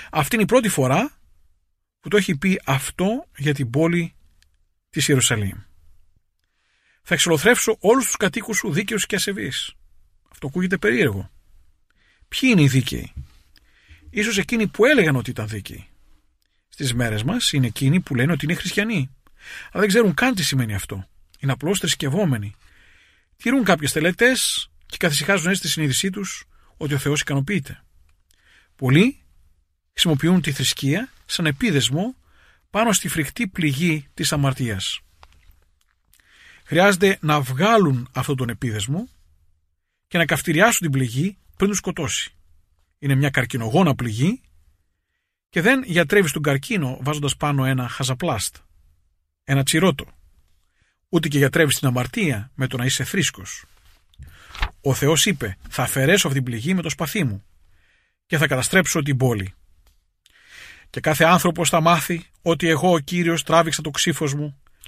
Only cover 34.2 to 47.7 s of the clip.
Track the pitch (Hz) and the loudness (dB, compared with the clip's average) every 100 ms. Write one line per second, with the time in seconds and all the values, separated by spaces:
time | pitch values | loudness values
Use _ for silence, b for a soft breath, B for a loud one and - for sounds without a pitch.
34.2 | 156 151 139 127 123 95 - - - _ | -4 0 0 0 -4 -4 -6 -8 -12 _
35.2 | - _ _ _ _ _ _ _ _ _ | -20 _ _ _ _ _ _ _ _ _
36.2 | b b b b b 156 202 185 196 190 | b b b b b 4 4 4 2 2
37.2 | 151 151 131 131 202 226 170 127 120 - | 0 0 0 0 4 4 4 2 -2 -6
38.2 | - 131 120 110 123 107 104 156 254 _ | -4 -4 -4 -6 -4 -4 -4 -4 -6 _
39.2 | _ _ _ _ _ _ _ _ _ 175 | _ _ _ _ _ _ _ _ _ 0
40.2 | 160 151 - 156 220 220 170 135 127 123 | 0 0 0 4 4 2 0 -2 -2 -2
41.2 | 180 202 _ - 202 202 - 180 127 - | -4 -4 _ -2 -2 -2 -6 -6 -4 -6
42.2 | - - _ _ _ _ _ _ 143 135 | -8 -14 _ _ _ _ _ _ 0 2
43.2 | 143 139 123 123 110 147 180 131 120 107 | 2 0 -2 -4 0 4 4 2 -2 0
44.2 | 156 254 _ _ _ _ _ _ _ _ | 0 -2 _ _ _ _ _ _ _ _
45.2 | _ _ _ 180 190 262 247 170 151 202 | _ _ _ 0 2 2 2 0 2 2
46.2 | 170 156 147 139 - 214 131 - 127 151 | 2 0 0 0 0 -2 -2 -4 -4 -2
47.2 | 143 - 151 139 131 | -4 -2 -2 0 0